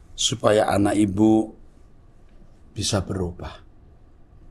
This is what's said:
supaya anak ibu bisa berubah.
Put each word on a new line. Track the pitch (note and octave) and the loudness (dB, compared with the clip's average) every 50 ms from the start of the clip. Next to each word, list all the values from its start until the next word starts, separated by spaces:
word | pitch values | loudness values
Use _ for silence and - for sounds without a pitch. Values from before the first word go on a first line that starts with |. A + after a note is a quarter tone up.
| - - | -20 -18
supaya | - - - - A#2 A2+ - A2 G#2+ G#2+ - - | -8 -6 -4 -4 -4 0 2 2 4 4 2 2
anak | F2+ G2 G2+ G#2 G2+ G2+ | 0 0 0 0 2 0
ibu | G#2+ G2 F#2+ G2+ A2 A2 A2 A2 A2 A2 - - - - - - - - - - - - - - - - - - - - - - - - - | 0 0 2 4 4 4 4 4 2 -2 -8 -18 -20 -20 -20 -20 -20 -20 -20 -20 -20 -20 -20 -20 -20 -20 -20 -20 -20 -20 -20 -20 -20 -14 -10
bisa | G#2+ F#2+ - - G2 | -8 -4 -4 -2 -4
berubah. | F2 - G2 F#2 F2+ F2 F2 - D#2 D#2 - - - - - - - - - - - - - - - - - - - - | -4 -4 -6 -6 -6 -8 -8 -12 -14 -16 -16 -18 -20 -20 -20 -20 -20 -20 -20 -20 -20 -20 -20 -20 -20 -20 -20 -20 -20 -20